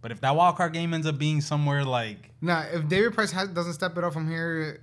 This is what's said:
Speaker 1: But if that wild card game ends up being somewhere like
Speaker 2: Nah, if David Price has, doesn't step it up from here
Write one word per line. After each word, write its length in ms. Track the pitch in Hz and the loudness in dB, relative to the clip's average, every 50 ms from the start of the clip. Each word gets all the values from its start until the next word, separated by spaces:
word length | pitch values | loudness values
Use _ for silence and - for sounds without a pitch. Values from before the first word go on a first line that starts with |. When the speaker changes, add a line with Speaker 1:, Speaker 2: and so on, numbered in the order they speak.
Speaker 1:
But 120 | - 117 117 | -10 -12 -10
if 80 | 95 | -2
that 160 | - 131 143 | 0 2 4
wild 200 | 156 175 175 165 | 6 6 6 6
card 160 | - 180 165 160 | 4 0 0 0
game 220 | 165 170 165 165 | -2 -2 -2 -2
ends 120 | 160 156 156 | 0 0 -2
up 100 | 151 131 | -2 0
being 220 | 151 151 156 151 | 0 2 2 0
somewhere 440 | 147 - 156 147 147 143 143 143 143 | 0 0 0 2 2 2 2 2 2
like 460 | 131 127 123 117 110 104 - - - - - | 2 0 0 0 -2 -6 -10 -14 -20 -14 -6
Speaker 2:
Nah, 220 | - 170 175 165 156 - 170 | -2 0 0 0 0 -2 -4
if 140 | 170 156 | -4 -2
David 280 | 151 175 190 214 233 - | 0 2 4 4 2 2
Price 180 | - 214 170 151 | 0 0 0 0
has, 160 | 185 190 202 | -4 -4 -2
doesn't 240 | 180 170 175 170 170 | -2 -4 -4 -4 -4
step 240 | 143 185 185 165 175 | -4 -4 -4 -2 -2
it 60 | 175 | -2
up 80 | 175 151 | -2 -2
from 160 | 160 160 160 | -2 -4 -4
here 480 | 165 165 165 170 165 160 156 156 - - | -2 -2 -2 -2 -2 -2 -4 -4 -6 -10